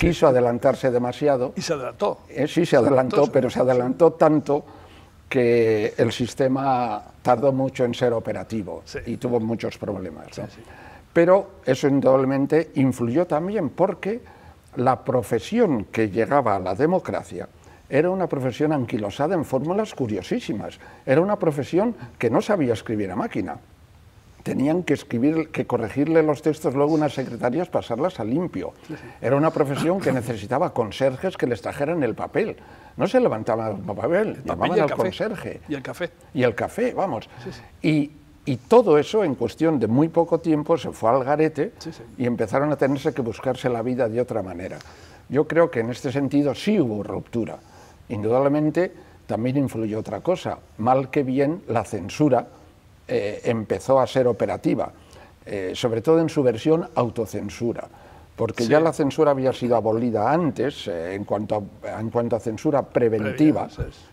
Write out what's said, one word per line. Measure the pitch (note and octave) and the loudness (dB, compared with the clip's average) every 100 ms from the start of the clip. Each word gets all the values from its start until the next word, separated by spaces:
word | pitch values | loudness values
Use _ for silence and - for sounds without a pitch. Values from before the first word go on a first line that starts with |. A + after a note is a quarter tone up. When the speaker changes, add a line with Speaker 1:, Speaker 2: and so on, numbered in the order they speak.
| E3+ | 0
Speaker 1:
quiso | D#3+ D#3 | 4 4
adelantarse | B2+ B2 A#2+ C#3 A#2 C3+ | 6 4 4 2 2 2
demasiado. | B2 B2 - D3 C3+ B2+ - | 0 -2 0 2 2 0 -6
Speaker 2:
Y | |
se | E3+ | -4
adelantó. | D3 B2 A#2 G3+ - - | -4 -6 -2 -2 -2 -10
Speaker 1:
Eh, | D3+ D3 | -4 0
sí, | E3 E3+ | 2 4
se | C#3+ | 4
adelantó, | A2+ C3 C3 - | 6 4 4 2
Speaker 2:
Se | |
adelantó, | C#3+ | 4
Speaker 1:
pero | C#3 A#2+ | 4 2
se | |
Speaker 2:
sí. | A3 | 0
Speaker 1:
adelantó | C3 B2 B2+ B2+ E3 | 2 2 2 4 4
tanto | D#3+ D#3+ D#3 C#3+ D3 - - - - - - - | 6 4 4 2 -2 -4 -20 -20 -20 -20 -20 -4
que | C3 A#2+ A#2+ A2+ G#2+ A2+ - | 2 4 4 4 2 0 0
el | A#2+ | 0
sistema | - A#2+ - C3 C3+ C3+ B2+ A#2+ G#2 - - | 0 -6 0 0 0 0 0 -2 -6 -10 -6
tardó | B2 A#2+ C#3 | 2 4 4
mucho | C3 C3+ - | 2 -2 0
en | A#2+ | -2
ser | A#2 B2 | 2 0
operativo | A2+ A2+ G#2 F#2 A2 F2 D#2+ | 0 -4 -8 -6 -8 -6 -10
Speaker 2:
Sí. | - C#3 A#2+ | -12 -12 -8
Speaker 1:
y | A2 | -6
tuvo | B2+ A#2+ | -2 0
muchos | A2 A2 A2 - | 0 -4 -6 -8
problemas, | G#2 G2 F2+ D2+ D2+ - | -8 -6 -8 -12 -16 -12
¿no? | G2+ | -12
Speaker 2:
Sí, | - | -14
sí. | - - - - - | -20 -20 -20 -20 0
Speaker 1:
Pero | E3+ E3+ G3 G3 - | 4 6 6 4 -8
eso | - C3+ C#3+ | -2 2 4
indudablemente | C3+ C3 C3+ C3 C3+ C#3 D3+ D#3 | 4 6 4 4 0 2 2 2
influyó | D#3 C3+ A#2+ B2 C3+ F3+ | 2 2 2 0 0 0
también, | D3+ F3+ A3 D3 | -2 -2 -2 -4
porque | - E3 C3+ F#3+ A#3 - - - - - C3+ | 0 -2 0 -6 -8 -10 -20 -20 -20 -14 -2
la | B2+ A#2+ | 0 0
profesión | - B2 G#2 A#2 - A3+ G#3 B2 F2+ | 0 -2 0 -4 -2 0 2 0 -2
que | A2+ A2 | -2 0
llegaba | G#2 A2 C#3+ A#2 G2 | 0 2 2 2 0
a | |
la | F#2 | -2
democracia | F#2+ D#3 F#3 - F#2+ - F2 - - - - - | 0 0 0 -2 -6 -6 -12 -12 -16 -20 -20 -2
era | C3+ F3 | 0 0
una | F#3+ E3+ | 0 -2
profesión | C#3+ B2+ A2 D3+ | -2 -4 -2 0
anquilosada | D3+ A#2 A#2 G2+ - D3+ F#3 | 0 -2 -4 -4 -4 -2 -2
en | |
fórmulas | B2+ C3 D3+ G3+ G#3+ | -2 -2 -2 -2 -4
curiosísimas. | - A#2 G2+ - A#3+ - A2 F2 - - - - | -4 -4 -4 -4 -6 -4 -8 -8 -14 -20 -10 2
Era | C#3 | 2
una | F#3+ G3+ | 2 0
profesión | E3 D3 B2 E3+ A#3 - B2 - | 0 0 -2 0 0 -4 -14 -2
que | A#2 | 0
no | C#3+ | 0
sabía | A3 G3+ B2+ | 0 0 0
escribir | A2 - A2 F#2+ | -2 -2 -4 -4
a | F#2+ | -4
máquina. | A#3 B2 F2 - - - - - - - - - | -6 -6 -6 -10 -16 -20 -20 -20 -20 -20 -20 -14
Tenían | - - C#3 F3 | -6 -2 0 0
que | E3 | 0
escribir, | C#3 - A#2 C#3+ D#3+ D#3 | -2 -2 0 0 0 -4
que | C3+ - | -4 -2
corregirle | A#2+ A2 C3 D3 D#3+ | -2 -2 -2 2 4
los | D#3 C#3+ | 4 2
textos | D#3+ D3+ D#3+ | 0 0 -2
luego | C3 D3 | 2 2
unas | D#3+ D3+ | 2 0
secretarias, | C3+ A#2 A#2 A#2+ D3 F3+ | -2 -8 -4 -2 -2 -2
pasarlas | A2 - A#2 F3 - | -4 -4 -4 -4 -4
a | |
limpio. | G#2+ C#3+ F3+ F#2 D2 - - | -2 -2 -2 -6 -10 -14 -16
Speaker 2:
Sí, | D3+ | -16
sí. | B2 - | -16 -6
Speaker 1:
Era | A#2 C#3 | 0 2
una | D#3+ | 2
profesión | F3 C#3 C#3 D#3+ F#3+ | 0 -2 0 0 0
que | - | 0
necesitaba | B2+ A2+ A2 G2+ B2+ E3 | -2 -2 -6 -4 -2 -2
conserjes | - G#2+ - C3+ B2+ F#3+ - | -2 -4 0 -2 0 -6 -4
que | C3+ | -4
les | A2 | -2
trajeran | G2+ A#2+ C#3+ F3 | -6 -4 -4 -2
el | A#2+ | -2
papel. | G2 F2 D3 G#3 - - - - - | -4 -4 -2 -2 -6 -16 -20 -16 -6
No | F#3 | 0
se | B3+ | 2
levantaba | G#3 A2 A2 A2+ A2 | 2 0 -2 -2 -2
el | G2 | -6
papel, | F#2 G2 A#2 F3+ G#3+ | -8 -4 0 0 -2
Speaker 2:
El | - | -6
papel | D#2+ | -6
Speaker 1:
llamaban | F2 G#2 | -2 0
Speaker 2:
y | |
el | F3+ | 0
Speaker 1:
al | D3 | 0
Speaker 2:
café. | - | 0
Speaker 1:
conserje. | - - G#3+ F#3+ G#2 E2 - | -2 -2 -6 -6 -10 -12 -10
Speaker 2:
Y | |
el | C#3 | -10
café. | B2+ B2 F3 - - | -8 -8 -10 -10 -10
Speaker 1:
Y | - | 0
el | B2 | 0
café, | A2+ G2 - B3 | 0 -6 -2 -4
vamos. | C3+ F#3 A2 - - | -2 -4 -4 -10 -16
Speaker 2:
Sí, | - | -16
sí. | - - - E3 D#3 C#3+ - - - - | -16 -20 -4 0 0 0 -8 -20 -12 -6
Speaker 1:
Y, | |
y | B2 | -6
todo | - A#3 G#3 D3+ | 4 6 8 4
eso, | C3+ G#3+ | 4 0
en | F3+ | 0
cuestión | B2 A#2 - D#3+ D3+ | 0 -4 0 0 2
de | G#2+ | 2
muy | B2 E3 | 2 2
poco | E3 E3 E3 | 2 0 0
tiempo, | E3 D3+ D3+ E3 | 0 0 2 -2
se | - | -2
fue | - A2 | -2 2
al | C3+ | 2
garete | B2+ D3+ D#3 D3 D#3 - | 2 2 0 0 -6 -6
Speaker 2:
Sí, | D#3+ | -16
sí. | - - - | -16 -16 -4
Speaker 1:
y | A#2+ | -2
empezaron | A#2 G#2+ C3+ D3 | -2 -2 0 0
a | C#3 | 0
tenerse | C#3 C#3 D#3 | 0 0 -2
que | D3 | -4
buscarse | A#2 G2+ C3 B2 B2+ | -6 -4 -4 -2 -2
la | A#2 | -2
vida | A#2 B2 A2+ | -2 0 0
de | A#2 | 0
otra | A#2+ A2+ | -2 -4
manera. | F#2 F2 F#2 D2+ - - - - - | -6 -10 -12 -12 -18 -20 -20 -20 -4
Yo | C3+ D#3 | 0 2
creo | D#3 E3 | 2 2
que | A#2+ | 2
en | A2+ | -4
este | A#2+ C#3+ | -4 -4
sentido | C3+ C#3 C#3+ C#3+ | -2 0 0 0
sí | A#2 - G#3 | 0 0 2
hubo | B2 G#2 | 0 -2
ruptura. | G2+ F#2 - A#2 G#2 D2+ - - - - - | -6 -8 -6 -6 -4 -8 -16 -20 -20 -20 -10
Indudablemente | A2 A2 B2+ C#3 D3 D3+ D#3 F3+ - - - - | -4 0 2 2 2 2 0 -2 -4 -20 -20 -6
también | G#2+ B2+ C#3 | -2 0 0
influyó | C3 A2+ A2 G#2+ | -2 -2 -4 -4
otra | G2+ G2+ | -6 -6
cosa. | E3 F3+ A2 - - - | -2 -2 -4 -8 -12 -4
Mal | A2+ C3 B2+ | 2 2 2
que | D3+ | -2
bien, | C3 C3 C#3 F3 - | 0 0 0 -2 -4
la | A#2 | -4
censura, | G2 G2+ F#2+ - D3+ A#2 A#2 - - - _ - - | -4 -6 -8 2 4 4 0 -16 -20 -20 _ -20 -4
eh, | A#2+ G#2 G2 | -2 -2 -4
empezó | - A2+ G#2 F#2+ - C3+ | -2 -2 -2 -4 2 4
a | A#2+ | 4
ser | C3 B2 | 2 2
operativa, | A2+ G#2 F#2 D3+ - - - - - - - | 2 -2 -2 -2 -2 -4 -8 -20 -20 -20 -20
eh, | - G2+ F#2 | -10 -6 -6
sobre | F#2 B2 A2+ | -4 -2 0
todo | D#3+ E3 | 4 4
en | D#3+ | 4
su | D3+ | 2
versión | B2+ A2 D#3 D#3+ - | 2 2 2 2 0
autocensura, | - A#2+ - G#2+ G#2 G2 - A#2 - - - - - - - | -2 -2 -2 -6 -6 -8 -6 -4 -4 -10 -18 -20 -20 -16 -4
porque | A2+ A2+ | -4 0
Speaker 2:
Sí. | A#2 | 4
Speaker 1:
ya | D3 | 4
la | E3 | 4
censura | D3 C#3 D3 D3 | 2 0 4 4
había | C3+ C3 | 4 0
sido | - A#2+ | 0 2
abolida | A#2 G#2+ A2 A#2+ G#2+ A2 | 2 2 0 0 0 2
antes, | D#3+ D#3+ G#2 C3 - G#2 | 2 0 0 -4 -4 -8
eh, | E2+ E2+ G2 | -6 -6 -6
en | |
cuanto | G2+ G#2 G#2+ G#2+ G2 - | -4 -4 -2 -4 -4 -12
a, | G#2+ F#2+ | -10 -8
en | A2 | -4
cuanto | A#2+ A#2 A2 | -2 0 -2
a | |
censura | A#2 A2 D3+ C#3 | -4 -4 0 0
preventiva | - C3+ A#2+ A2 G#2+ C3 D3+ G2+ - | 0 2 2 2 -2 4 4 4 -2
Speaker 2:
Previa, | |
eso | - | -8
es. | - - - | -12 -12 -20